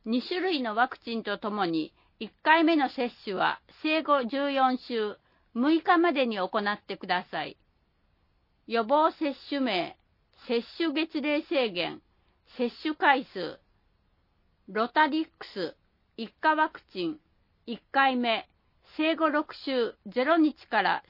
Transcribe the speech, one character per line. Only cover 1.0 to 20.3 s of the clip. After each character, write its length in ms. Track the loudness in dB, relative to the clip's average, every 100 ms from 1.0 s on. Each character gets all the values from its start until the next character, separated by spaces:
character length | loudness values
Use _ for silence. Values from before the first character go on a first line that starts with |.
| -8
ン 80 | -6
と 160 | -6 -6
と 120 | -4
も 140 | -2
に、 300 | -2 -2 -4 _ _ -16
一 120 | -16 _
回 220 | 4 6
目 100 | 6
の 160 | 4 0
接 200 | -2 -6 -6
種 100 | -8
は 260 | -2 -2 -2 _ -8
生 200 | -2 0
後 220 | 2 0
十 260 | 0 -2 -2
四 260 | 2 2 0
週、 380 | -4 -4 -4 -8 _ _ _
六 260 | -2 2 2
日 160 | 4 4
ま 160 | 4
で 140 | 2 0
に 120 | -2
行 120 | -2 -2
っ 240 | -2 -4
て 140 | -8 -8
く 100 | -4
だ 180 | -4 -4
さ 140 | -8
い。 120 | -8 -12 _ _ _ _ _ _ _ _ _ _ -4
予 180 | -2
防 260 | 2 4 4
接 220 | 2 -4 -4 -6
種 120 | -2
名、 360 | 0 0 -4 -10 _ _ _ _ -4
接 160 | -4 -4 -4
種 160 | -2
月 280 | -2 -4 -4
齢 220 | -2 -2
制 260 | 0 0 0
限、 320 | -2 -6 -8 _ _ _ _ _ -6
接 120 | -6 -4
種 120 | -6
回 300 | 2 4 4 0
数。 260 | -8 -8 -10 _ _ _ _ _ _ _ _ _ _ -8
ロ 200 | -4 0
タ 180 | 2 2
リ 180 | 0
ッ 40 | -6 -10
ク 80 | -12
ス、 280 | -8 -8 -8 _ _ _ -14
一 120 | -14 _
価 120 | 0
ワ 140 | 2 0
ク 140 | -4 _
チ 140 | -6 -6
ン、 120 | -6 _ _ _ _
一 160 | -12 -12 _
回 240 | 2 2 2
目、 300 | 0 -2 -6 _ _ _ _ -2
生 160 | 0
後 160 | 2 0
六 240 | 0 -2
週、 400 | -8 -4 -2 -2 -6 -8
ゼ 180 | -2
ロ 120 | 2